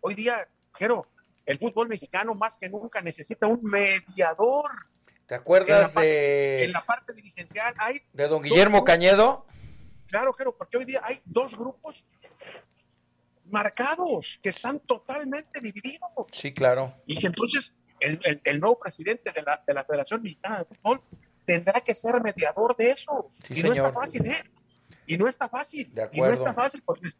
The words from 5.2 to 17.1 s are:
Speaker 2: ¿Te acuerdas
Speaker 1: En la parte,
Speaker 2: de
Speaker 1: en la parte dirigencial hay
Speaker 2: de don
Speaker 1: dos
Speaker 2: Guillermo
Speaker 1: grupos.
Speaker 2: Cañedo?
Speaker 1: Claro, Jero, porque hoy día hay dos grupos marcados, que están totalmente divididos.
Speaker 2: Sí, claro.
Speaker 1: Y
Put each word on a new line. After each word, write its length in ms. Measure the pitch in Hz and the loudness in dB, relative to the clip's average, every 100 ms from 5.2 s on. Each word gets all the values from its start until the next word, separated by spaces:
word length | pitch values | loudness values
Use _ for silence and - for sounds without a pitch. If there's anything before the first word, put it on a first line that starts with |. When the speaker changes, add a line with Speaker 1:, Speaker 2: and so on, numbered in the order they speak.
| _ | _
Speaker 2:
¿Te 80 | 123 | -10
acuerdas 340 | 143 185 190 | 4 6 8
Speaker 1:
En 120 | 202 | 6
la 120 | 175 | 6
parte, 140 | 156 156 | 4 4
Speaker 2:
de 560 | 151 143 143 139 135 170 | 4 4 4 2 2 0
Speaker 1:
en 60 | |
la 100 | 180 - | -2 -2
parte 280 | 240 - | -4 -4
dirigencial 600 | 226 208 180 170 208 226 240 | -20 -20 -18 -14 -6 -6 -4
hay 240 | 220 277 _ | -4 -6 _
Speaker 2:
de 100 | 139 147 | -4 0
don 140 | 156 | 0
Speaker 1:
dos 20 | |
Speaker 2:
Guillermo 340 | 143 160 202 202 | 4 6 8 8
Speaker 1:
grupos. 160 | 185 | 6
Speaker 2:
Cañedo? 520 | 170 180 196 226 269 - - - - - - - | 6 8 8 6 4 -8 -20 -20 -18 -20 -20 -6
Speaker 1:
Claro, 240 | 202 262 | -2 -2
Jero, 220 | 247 269 - | -2 -6 -8
porque 220 | - 240 | -6 -6
hoy 80 | 247 | -4
día 160 | 262 | -6
hay 180 | 214 262 - | -6 -12 -4
dos 320 | 170 262 214 | -4 -4 -6
grupos 460 | 240 262 311 - _ _ - _ - - _ _ _ _ _ _ _ _ 175 | -12 -12 -18 -18 _ _ -20 _ -20 -20 _ _ _ _ _ _ _ _ _
marcados, 920 | 208 208 - 262 330 359 208 - - | -2 -2 -2 -4 -2 -2 -4 -6 -8
que 80 | 196 | -8
están 300 | 180 233 285 | -6 -8 -8
totalmente 800 | - 233 - 277 285 285 311 294 | -4 -4 -4 -10 -8 -10 -10 -12
divididos. 500 | 233 202 247 311 359 - - | -12 -10 -14 -12 -12 -10 -12
Speaker 2:
Sí, 220 | - 143 | -10 -10
claro. 400 | 135 131 127 131 - | 0 2 2 -2 -10
Speaker 1:
Y 140 | - | -10